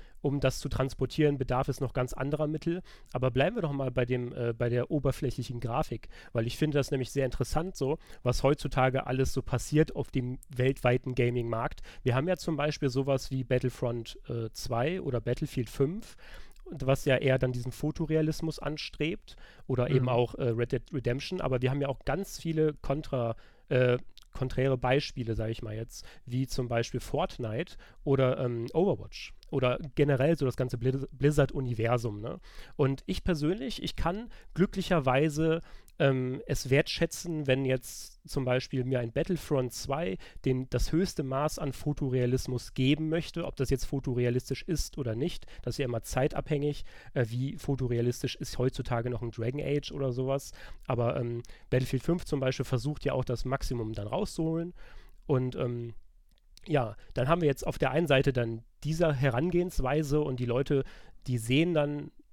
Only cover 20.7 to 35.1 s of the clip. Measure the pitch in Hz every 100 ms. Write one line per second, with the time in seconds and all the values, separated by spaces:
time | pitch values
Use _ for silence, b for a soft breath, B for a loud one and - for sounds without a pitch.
20.7 | 123 - 143 120 123 - 185 151 127 127
21.7 | 139 139 135 - 151 202 - 165 156 156
22.7 | 147 - 143 - 131 117 113 b b -
23.7 | 127 123 123 - - - - 131 - 135
24.7 | 131 123 139 - - 113 110 110 113 110
25.7 | 107 117 - B B - 123 131 - 123
26.7 | 117 117 123 - 143 185 - 113 110 180
27.7 | - B B 151 135 127 - 123 117 117
28.7 | 160 196 113 - - - - - 143 123
29.7 | 123 143 - 147 135 139 170 131 - 127
30.7 | 120 127 135 - 127 143 151 139 - 127
31.7 | 113 113 123 113 104 113 190 B B B
32.7 | - 135 135 - - - 165 147 202 262
33.7 | - - - 165 196 240 B B - 196
34.7 | 190 180 175 131